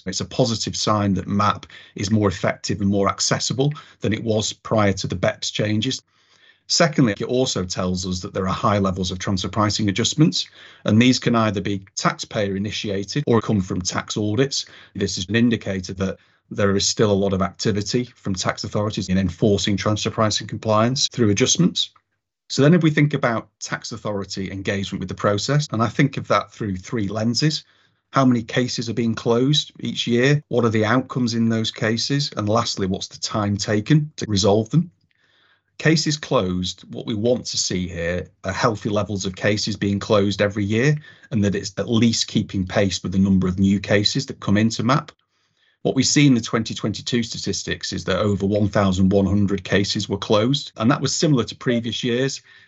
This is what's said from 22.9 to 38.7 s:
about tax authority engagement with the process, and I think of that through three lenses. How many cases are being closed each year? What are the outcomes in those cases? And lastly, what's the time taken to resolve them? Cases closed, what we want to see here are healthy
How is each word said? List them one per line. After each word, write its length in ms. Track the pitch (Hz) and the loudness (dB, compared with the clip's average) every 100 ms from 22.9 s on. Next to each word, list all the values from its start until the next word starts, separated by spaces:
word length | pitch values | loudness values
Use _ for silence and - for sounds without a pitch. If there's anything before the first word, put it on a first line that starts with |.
| 151 147 | 2 2
about 340 | 143 123 110 - _ | 2 0 -2 -6 _
tax 340 | - 117 - | -10 -10 -8
authority 580 | 110 107 101 95 - 92 | -8 -6 -6 -6 -8 -8
engagement 500 | 95 98 101 98 95 | -6 -4 -4 -4 -6
with 80 | 92 | -8
the 60 | |
process, 520 | 92 104 104 - 147 147 | -2 0 0 0 0 0
and 100 | 110 | 0
I 60 | 117 | 0
think 300 | - 139 - | 2 0 0
of 100 | - | -2
that 240 | 104 - | -2 -2
through 240 | - 110 92 | -6 -6 -6
three 320 | - 120 98 | -6 -4 -4
lenses. 560 | 107 113 117 151 151 - _ _ _ _ | -2 0 2 0 -2 -8 _ _ _ _
How 140 | 135 131 | 4 4
many 160 | 120 | 4
cases 460 | 113 - 123 - 117 | 0 -2 -2 -4 -4
are 60 | |
being 200 | 110 117 | -2 -2
closed 580 | 110 120 117 135 147 - - | 0 0 2 4 2 -2 -8
each 260 | 120 - - | -8 -6 0
year? 360 | 120 135 147 - | 2 4 2 0
What 180 | 120 117 | 0 2
are 40 | |
the 140 | 110 | 2
outcomes 480 | 107 127 127 123 123 | 2 2 0 -2 0
in 160 | 117 113 | 0 0
those 220 | 113 110 | 0 -2
cases? 600 | - 110 113 - 139 143 - | -2 -2 0 -2 -2 -2 -4
And 100 | 101 | 0
lastly, 400 | 113 117 - 95 | 0 0 -2 -4
what's 220 | 95 - | -4 -8
the 100 | - | -12
time 380 | - 113 104 101 | -6 -2 -2 -2
taken 560 | - 107 107 151 151 - | -2 -2 4 2 2 -6
to 100 | - | -2
resolve 400 | 101 101 104 110 | 2 4 4 2
them? 220 | 151 180 _ _ _ _ _ _ _ _ - | 0 0 _ _ _ _ _ _ _ _ -2
Cases 400 | 151 160 160 147 | 2 2 0 -4
closed, 640 | - 131 92 92 90 - - | 0 0 2 -2 -4 -8 -14
what 140 | 117 - | -10 -6
we 80 | |
want 320 | 107 113 120 92 | -2 0 0 -2
to 100 | - | -4
see 320 | - 95 87 | -2 -4 -4
here 400 | 85 85 87 87 _ | -4 -4 -4 -6 _
are 80 | 95 | -8
healthy 380 | 95 123 | 0 0